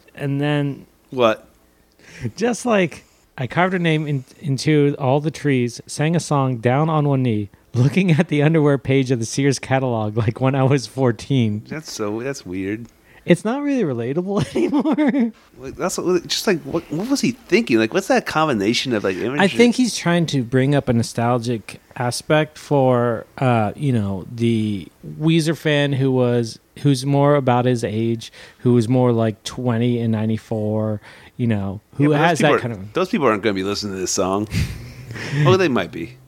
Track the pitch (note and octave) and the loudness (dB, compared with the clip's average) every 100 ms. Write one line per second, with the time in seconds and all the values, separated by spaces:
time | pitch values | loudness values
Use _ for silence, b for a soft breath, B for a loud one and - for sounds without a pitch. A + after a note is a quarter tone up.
0 | _ - C#3 C#3 D3 D3 C#3+ C3+ - _ | _ -10 -6 -2 -2 -2 -2 -6 -16 _
1 | - C3 A#2 G#2+ - _ _ _ _ _ | -8 0 2 2 -6 _ _ _ _ _
2 | B B A#2+ - A#3 G#3 B3 G#3 F3 - | B B -10 -4 -2 -2 0 0 0 -4
3 | _ _ _ - B2 E3 F#3 F#3 E3+ D#3 | _ _ _ -8 -4 0 0 2 0 0
4 | D3+ C#3 - - C#3+ C3+ D#3 D3+ C#3+ C#3 | 0 -4 -6 -8 -4 -2 2 4 4 2
5 | C3 D3 D3+ - D3 C3 A#2+ - - - | 2 2 0 -2 0 2 0 -4 -10 -2
6 | D3+ E3+ - C#3+ C3 A#2+ A#2+ C3+ D#3+ D#3 | 0 0 0 0 0 0 0 2 2 0
7 | C#3+ C3+ B2+ G#2+ G2+ b b A#2 C#3+ F#3 | 2 2 0 0 -4 b b 2 2 4
8 | F#3+ D3+ F3 D3 D3 E3 D3 C#3 - C3+ | 2 2 2 2 4 4 4 2 2 2
9 | B2+ B2 A2+ - C#3 B2+ - C3 C3 A2+ | 2 -2 -2 0 0 0 0 0 0 -2
10 | G#2+ A2 G#2+ - C3 C#3 C3 C#3+ - C3 | -2 -2 -2 0 0 2 2 2 -2 0
11 | B2+ A2 - C3+ A2 G#2 - D3 - - | 0 0 -2 0 0 -2 -8 -12 -10 -6
12 | G#2 A2 C3 C#3 F#2 F#2+ F#2+ A2 A#2 _ | -6 -4 -6 -10 -8 -6 -6 -6 -10 _
13 | b b - E3+ G#3+ C4+ C#4+ C4+ E3 A#2 | b b 0 2 0 -4 -2 0 0 -2
14 | A#2 D3 F#3 G3+ - - E4 C#4 C4+ C#4 | -4 -4 -2 -4 -2 -2 0 0 0 0
15 | D4 C4+ A3+ b b A#2 C3 B2 F3 - | 0 0 -2 b b -16 -14 -6 -6 -2
16 | E3+ F3+ - - - E3 C3+ E3+ - D3+ | 0 0 -2 -4 -2 -2 -2 -8 -6 -6
17 | A#3+ C#4 C#3+ A#2 - G3+ A#3 A2 A2 F#3 | -2 -2 -2 -4 0 0 2 2 2 0
18 | - B3+ - D#3 D#3 A2 G2 A#2+ C3+ G#2+ | 0 0 0 -2 0 0 0 -2 -2 -2
19 | G2 F#2 G#2 D3 G3 A#2+ A#3+ B3 A#3+ - | -2 -2 -2 0 0 4 4 4 -2 -2
20 | E3+ F3 D#3+ C#3 A#2 C3 C3+ C#3+ - A#2 | 0 0 0 -2 0 2 2 2 2 0
21 | A2 - A#2 B2 A#2 A2+ - - _ - | 0 -2 0 0 -2 -6 -8 -20 _ -6
22 | B2 - - D#3 D#3 - - C#3+ C3 B2 | -4 -4 0 0 0 -6 0 2 4 2
23 | A#2+ A2+ - - C3 A#2 G#2 - C#3+ A#2+ | 0 -2 -6 -2 2 2 2 -2 0 0
24 | G2+ F#2+ - A#2+ A#2 A2+ G#2+ G2+ - _ | 0 -4 -8 -2 0 0 -2 -4 -10 _
25 | D#3 D3+ D#3 E3 D#3 D3 D#3 D3 C#3+ C3 | -16 -4 0 2 0 -2 0 0 0 0
26 | C3+ B2+ A#2+ A#2+ A2+ - _ - C#3+ C3 | 0 2 2 0 -2 -8 _ -2 0 0
27 | C#3 C#3 C#3+ D3 B2+ B2 B2 B2 A2 A2 | 2 2 4 4 4 2 2 0 -2 -2
28 | A#2 A2+ - B B B B2 A#2+ A2 B2+ | -2 -2 -8 B B B 2 4 4 2
29 | B2 A2+ A2+ G2+ - - B2 A2+ B2 A#2+ | 4 2 0 -2 -10 -6 -2 0 0 0
30 | A#2 A2 A2 A2 - A2 G#2+ G#2+ G#2+ G#2+ | 0 0 -2 -4 -4 -4 -2 -2 -2 -6
31 | B B B - A#2+ G#2 G2 G#2 _ - | B B B -4 -2 -2 -4 -8 _ 0
32 | D3 D3 E3 D#3+ D3+ B2+ A#2+ G2+ G#2 D#3 | 2 4 2 4 4 2 0 -8 -6 -4
33 | F#3 G#3 B2+ G#2 G#2+ F#2+ F#2+ G2 G#2 F#2+ | -2 2 2 2 0 -2 -2 -4 -6 -6
34 | F2+ - F#2 G2+ G#2+ B B B B B | -4 -2 0 0 -2 B B B B B
35 | B B B C#3+ D3+ F#3+ E3+ A2+ E2+ E2 | B B B 2 4 4 2 0 -2 -8
36 | E2 - | -12 -14